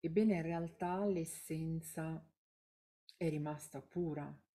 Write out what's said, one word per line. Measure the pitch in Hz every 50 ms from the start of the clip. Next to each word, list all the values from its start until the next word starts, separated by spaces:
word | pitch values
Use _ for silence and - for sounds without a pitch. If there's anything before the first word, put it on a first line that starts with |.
Ebbene, | - 165 160 196 220 220 202
in | 170 160
realtà | 165 170 165 170 165 - - 185 175 180 190 202
l'essenza | 208 196 175 160 165 - - - - 165 160 160 160 160 165 160 - - - 160 160 160 160 - - _ _ _ _ _ _ _ _ _ _ _ _ _ _ _ _ -
è | _ 175 165
rimasta | 151 151 147 151 151 147 - - - 139
pura | 131 - - 180 175 165 151 147 143 143 147 - _ _ _